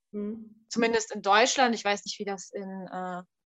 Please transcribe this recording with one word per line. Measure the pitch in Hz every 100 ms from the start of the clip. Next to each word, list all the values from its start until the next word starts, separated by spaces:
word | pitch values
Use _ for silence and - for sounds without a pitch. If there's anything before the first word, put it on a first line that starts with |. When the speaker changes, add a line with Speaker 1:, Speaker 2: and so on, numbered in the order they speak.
| _
Speaker 1:
Mhm. | 208 208 220 220 - _
Speaker 2:
Zumindest | 226 226 226 214
in | 208
Deutschland. | 185 208 262 277 247 220
Ich | 202
weiß | 202
nicht, | - -
wie | 202
das | 190 -
in, | 208 190 190 180
äh, | 185 185 180 180 _